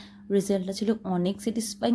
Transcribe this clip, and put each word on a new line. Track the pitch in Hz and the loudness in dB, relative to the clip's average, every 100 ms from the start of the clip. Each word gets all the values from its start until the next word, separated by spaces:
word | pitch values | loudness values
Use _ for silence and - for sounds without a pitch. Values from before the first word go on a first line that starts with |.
| - - - | -8 -14 0
রেজাল্টটা | 196 190 196 185 196 | 2 4 0 0 -2
ছিল | 208 220 185 | -2 -2 0
অনেক | 180 180 202 | 0 0 0
স্যাটিসফাইং। | 240 226 220 - 233 | -2 -2 -4 -2 0